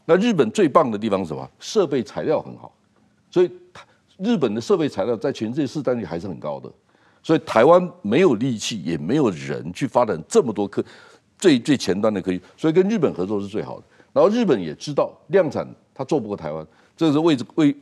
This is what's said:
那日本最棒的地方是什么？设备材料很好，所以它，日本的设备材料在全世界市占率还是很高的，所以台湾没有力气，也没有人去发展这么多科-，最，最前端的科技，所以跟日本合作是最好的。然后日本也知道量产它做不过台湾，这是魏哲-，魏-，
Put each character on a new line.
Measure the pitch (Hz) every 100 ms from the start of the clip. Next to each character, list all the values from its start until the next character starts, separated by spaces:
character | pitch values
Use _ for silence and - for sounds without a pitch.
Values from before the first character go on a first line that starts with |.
那 | - 180
日 | 240
本 | 175 113
最 | 220 156
棒 | 175 131
的 | 104
地 | 110
方 | 95
是 | 82
什 | 65
么？ | 65 _
设 | - 220 151
备 | 147
材 | - 151
料 | 113 120
很 | - 60
好， | - _ _ _ _ _ _
所 | 175
以 | 175 - _
它， | - - _ _ -
日 | 208 214
本 | 120
的 | 110
设 | 117 185
备 | 147
材 | -
料 | 107 110
在 | 113
全 | - 110
世 |
界 | 143 135
市 | 151
占 | 131 120
率 |
还 | 85 85
是 | 98
很 | 64
高 | 76 67
的， | 64 - _ _ _ _
所 | - 160
以 |
台 | - 110 143
湾 | 180 180 -
没 | 101 143
有 | 185
力 | 104 135 107
气， | - 110
也 | 80 80
没 | 78
有 | 151 120
人 | 78 69 62 76
去 | - 135
发 | 120
展 | 117 85 -
这 | 226
么 | 127
多 | 101 101
科-， | - - - - _ _ _
最， | 185 123
最 | 151 127
前 | - 92
端 | 110
的 | 98
科 | 92
技， | 90 - _
所 | 156
以 |
跟 | 170 190
日 | 220
本 | 123
合 | 80
作 | 95 104
是 | 101
最 | 104
好 | 67 -
的。 | _ _ _
然 | 135
后 | 185
日 | 240
本 | 196 110
也 | 80
知 | - 151
道 | 143 139 - -
量 | 190 151
产 | 98 67 - _
它 | -
做 | 135 151
不 | 107
过 | 101
台 | 98
湾， | 80 78 _ _ -
这 | 160
是 | 147
魏 | 165 131
哲-， | 107 -
魏-， | 147 143